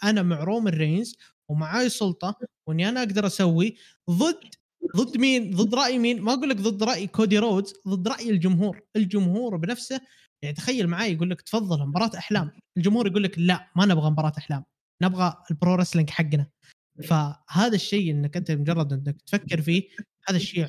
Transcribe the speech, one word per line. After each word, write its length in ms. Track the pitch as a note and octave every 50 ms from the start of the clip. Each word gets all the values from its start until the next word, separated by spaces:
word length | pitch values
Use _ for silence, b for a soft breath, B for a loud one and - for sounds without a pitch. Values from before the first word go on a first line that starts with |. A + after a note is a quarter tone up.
| -
أنا 200 | G3+ A3 G#3 F3+
مع 200 | F3 E3+ D3 D3+
رومان 300 | F3 G#3 A#3 A3+ G3+ E3+
رينز 420 | D#3 D#3 D3+ D#3+ F#3+ A#3+ A#3 - - b b b b _ -
ومعاي 400 | D3 D3+ D#3 D#3 F3 A#3 B3+ B3
سلطة، 460 | A3+ - A3 F#3+ F3 - - F#3 G#3 - B3 - _ _ _ -
وإني 220 | D#3 E3 F3 G3+
أنا 100 | B3 B3+
أقدر 260 | B3+ G#3+ G3 G#3 G#3 G3
أسوي 480 | F3+ - G3 F3 E3 E3 F3+ A3+ G#3+ B B B B B B -
ضد، 280 | F3 F3 C4 E4 F4 - - - - - _ _ _ _ F4 F4 - F3
ضد 200 | B3+ A#3+ - A#3
مين؟ 340 | B3 C4+ C4 B3+ A3+ F3+
ضد 240 | G3 F3 G#3+ G#3 A3+
رأي 240 | A#3+ C#4 B3 C4 B3
مين؟ 220 | A#3 A#3+ A#3+ A3+
ما 120 | G3 A3 B3
أقول 160 | C4 B3+ C#4
لك 80 | C4 G3
ضد 260 | G3 A3+ G#3+ F#3+ A3
رأي 240 | A3 B3+ E3 G3 G3
كودي 320 | - - A3 G3+ G3+ G#3
رودز، 340 | G#3 A#3+ G3+ F#3 G3 G3 - - - F#3+
ضد 200 | F#3+ F#3+ F3+ A3
رأي 220 | C4 - A#3 A#3
الجمهور. 520 | G#3+ F#3 D#3+ F#3 F#3 E3+ G3 G#3 F3 - - _ -
الجمهور 640 | G#3+ G#3+ F3+ G3 G#3 F#3+ F3 F3 G#3+ B3 A#3+ G3+ E3+
بنفسه، 440 | D#3+ F3 B3 A#3+ - - C4 C4 C4 b b b b b b _ -
يعني 120 | D3 D3
تخيل 320 | - - - C4 B3+ F#3+ E3+
معاي، 260 | E3+ F3 A3+ A3 F3
يقول 160 | D#3+ E3+ F3+
لك: 120 | F3+ -
"تفضل 460 | - - - A3+ G#3+ F#3+ E3+ D3 C#3+ C#3
مباراة 240 | C#3+ F3+ A3+ A3+ A3+ -
أحلام." 340 | F3+ - G#3+ G3+ E3 D3 - - - _ - F3+
الجمهور 300 | E3 G3 G#3 A#3+ A#3+ G3+
يقول 160 | F3 G#3 G3+
لك: 160 | F3+ - E3
"لا، 320 | E3+ F3+ F3+ E3 - - -
ما 100 | E3+ G3
نبغى 240 | G3+ F3+ D#3 D3+ D#3
مباراة 220 | D3+ D3 D#3 D3+ D3+ -
أحلام، 260 | - - D3 C#3 C#3+ _ _ _ _ _ _ - F3
نبغى 300 | F#3+ F#3 F#3 F#3 F3 - - - -
البرو 240 | E3 D3 - F3 F3+
رسلينج 340 | F3+ F3+ - - E3+ D#3 D3
حقنا." 380 | - - E3 D3 D3 D3 C#3+ - _ _ b b b b _ _ _ - D#3
فهذا 720 | - E3+ D#3 D3+ C#3+ D3 - _ - - E3 G#3+ B3 A3+
الشيء 360 | F#3+ - - - G#3 G3 E3
إنك 260 | D3+ D3 C#3+ D3 D3 F3+
أنت 140 | F3+ -
مجرد 420 | D#3+ D3 C#3+ D3 D#3+ E3 D#3 C#3+ C#3+
إنك 280 | C3+ C#3 C#3+ D3 -
تفكر 400 | _ - - G#3 G3+ C#3+ F3+ E3
فيه، 280 | D3 D#3 E3+ F#3 F#3+ - B B G#3+ B _ _ - -
هذا 80 | F#3+ F3
الشيء 300 | F3 - - F3+ D#3+